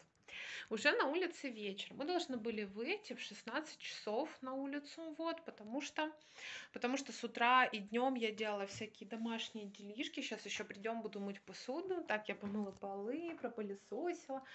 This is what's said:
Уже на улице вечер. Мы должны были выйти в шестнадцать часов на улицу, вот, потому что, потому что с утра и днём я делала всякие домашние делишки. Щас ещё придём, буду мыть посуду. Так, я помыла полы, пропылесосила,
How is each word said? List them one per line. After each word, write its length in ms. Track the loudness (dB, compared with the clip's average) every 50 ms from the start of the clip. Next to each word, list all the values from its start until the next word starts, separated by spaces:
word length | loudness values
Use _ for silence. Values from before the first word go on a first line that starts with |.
| -20 _ _ _ _ -16 -14 -12 -10 -10 -10 -8 -6 -4
Уже 220 | 0 4 4 6
на 160 | 6 6 4
улице 400 | 4 2 2 0 0 -2 -4 -6
вечер. 460 | -6 -4 -4 -4 -4 -4 -6 -8 -8 -6
Мы 100 | -4 0
должны 320 | 2 2 2 2 0 -4
были 300 | -4 -2 -2 -2 -2 -4
выйти 480 | -4 -4 -4 -2 -2 -2 -4 -4 -8 -8
в 80 | -8
шестнадцать 580 | -8 -10 -10 2 8 10 10 10 8 4 -4 -8
часов 480 | -8 -6 -6 -2 2 4 6 6 4 4 0 -4
на 140 | -4 -2 0
улицу, 600 | 0 2 2 2 0 -2 -4 -8 -8 -6 -6 -2
вот, 280 | 0 2 0 0 0 -4
потому 340 | -10 -10 -10 -6 -2 -2 -2
что, 320 | -2 -2 0 0 0 0 0 -6 -16 -20 -16 -12 -10 -10 -10 -10 -10 -10 -4
потому 240 | 0 0 2 2
что 160 | 2 0 -4 -6
с 100 | -4 -4
утра 400 | -2 2 4 8 10 10 10 8
и 160 | 8 4 -2
днём 360 | -4 0 2 4 4 4 4
я 180 | 4 2 0 0
делала 320 | 0 0 0 0 0 -2
всякие 420 | -2 -4 -6 -8 -8 -10 -12 -10
домашние 600 | -8 -4 -2 -2 0 0 -2 -4 -4 -6 -8 -8
делишки. 520 | -10 -10 -12 -12 -10 -6 -6 -6 -6 -4 -4
Щас 260 | -4 -4 -4 -6 -6
ещё 200 | -4 -4 -4 -4
придём, 360 | -6 -6 -4 -4 -2 -2 -2
буду 200 | -4 -4 -4 -4
мыть 180 | -4 -4 -6 -8
посуду. 640 | -10 -14 -14 -10 -6 -4 -4 -2 -2 -2 -2 -2 0
Так, 240 | 0 0 0 0
я 80 | -2 -4
помыла 360 | -4 -4 -4 -2 -2 -2 -4
полы, 680 | -6 -6 -6 -6 -4 -4 -2 -2 -2 -2 -2 -4 -6 -4
пропылесосила, 1000 | -4 -4 -4 -4 -4 -4 -6 -8 -8 -6 -4 -2 -2 -2 -2 -4 -4 -6 -6 -6 -8 -10